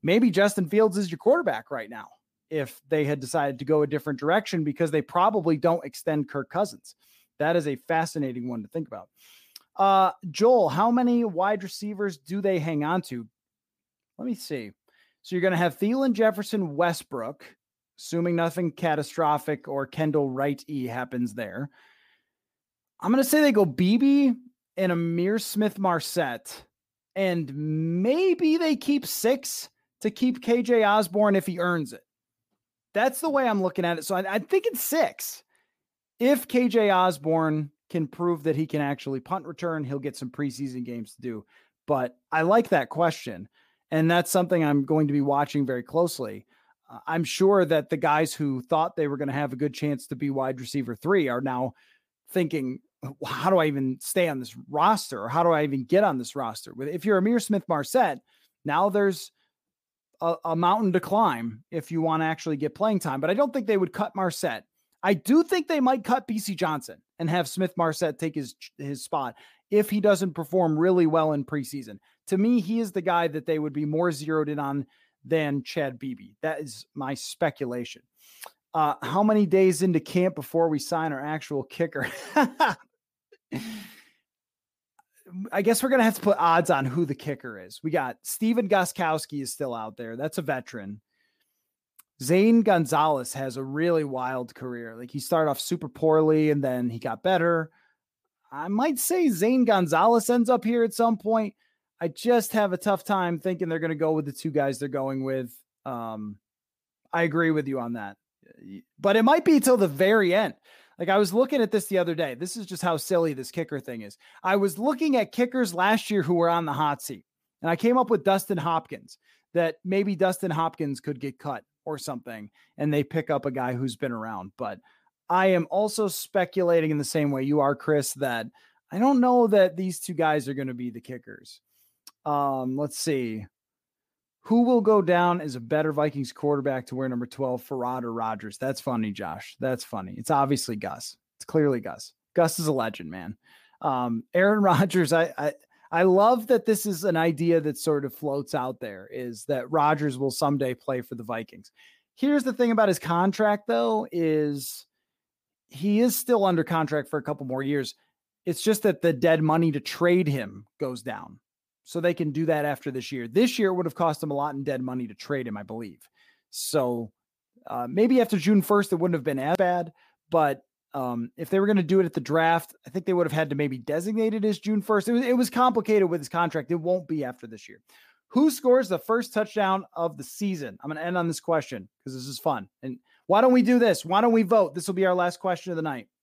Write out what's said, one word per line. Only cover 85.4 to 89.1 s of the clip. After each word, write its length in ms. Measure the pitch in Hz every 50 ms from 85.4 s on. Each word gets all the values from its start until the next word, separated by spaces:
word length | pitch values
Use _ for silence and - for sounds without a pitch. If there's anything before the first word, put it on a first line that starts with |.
| 196 -
I 100 | - 196
guess 200 | 196 220 226 226
we're 80 | 254 269
gonna 140 | 269 254 226
have 120 | 226 214
to 60 | -
put 160 | - 208 - -
odds 300 | 165 170 165 170 170 -
on 160 | 160 135 135
who 200 | 131 123 170 170
the 100 | 139 135
kicker 440 | - - 151 143 - - 123 107 95
is. 220 | 92 92 - - -
We 80 | 160
got 260 | 151 165 135 127 120 _ -
Steven 440 | - - - 220 220 233 240 214 185
Gostkowski 720 | 202 190 180 - - - 175 160